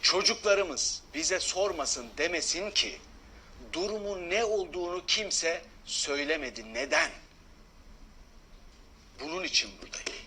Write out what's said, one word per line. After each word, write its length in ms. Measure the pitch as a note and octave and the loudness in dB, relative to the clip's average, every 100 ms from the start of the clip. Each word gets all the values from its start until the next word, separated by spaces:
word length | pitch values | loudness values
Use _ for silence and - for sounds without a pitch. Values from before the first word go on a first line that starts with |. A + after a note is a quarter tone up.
"Çocuklarımız 1000 | - F#3 F#3+ G3 G#3 G3+ F#3+ B2+ - - - | 4 4 4 4 4 4 4 0 -2 -2 -6
bize 260 | C#3+ D#3+ F#3 | -2 2 2
sormasın." 680 | - F#3 G3+ E3+ C#3 - A#2 - | 2 2 2 2 0 0 -4 0
demesin 540 | D#3+ F3 C#3+ E3 G3+ | 0 2 0 0 0
ki, 280 | - - - - - - - - - - | 0 0 -2 -16 -20 -20 -20 -18 -18 -8
durumun 560 | - G#3 G#3+ G3+ G3 E3+ | -2 0 -2 -2 -4 0
ne 160 | G3 A3+ | 2 4
olduğunu 600 | G#3+ F3+ F3 F3 F3+ F3+ | 2 0 -2 -2 -4 0
kimse 560 | - G3+ - E3 E3+ - - - | 0 2 0 2 0 -4 -18 -6
söylemedi. 880 | - - C#3+ C#3+ D#3 C3+ A#2+ A2 | -4 0 0 2 0 0 -8 -8
Neden? 380 | A2+ C#3 D4+ D#3+ - - - - - - - - - - - - - - - - - - - - - | -4 2 4 4 -2 -18 -20 -20 -20 -20 -20 -20 -20 -20 -20 -20 -20 -20 -20 -20 -20 -20 -20 -20 -10
Bunun 240 | - E3+ | -6 -4
için 280 | F3 - - - | 0 0 0 -8
buradayım. 400 | - - - - | -12 -8 -8 -8